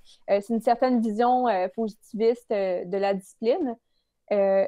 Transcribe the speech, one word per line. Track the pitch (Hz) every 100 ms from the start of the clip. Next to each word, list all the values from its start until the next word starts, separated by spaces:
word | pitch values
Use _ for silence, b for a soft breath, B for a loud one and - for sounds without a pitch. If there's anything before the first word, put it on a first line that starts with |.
| b b -
Euh, | 202
c'est | 202
une | 226
certaine | 233 240 262 247
vision, | 226 208 240 254 247
euh, | 196 185
positiviste, | - 226 - _ 196 226 247 -
euh, | 214 190 180
de | 175 196
la | 196
discipline. | 196 - _ 226 320 285 226 _ _ _ _ -
Euh, | 208 196 196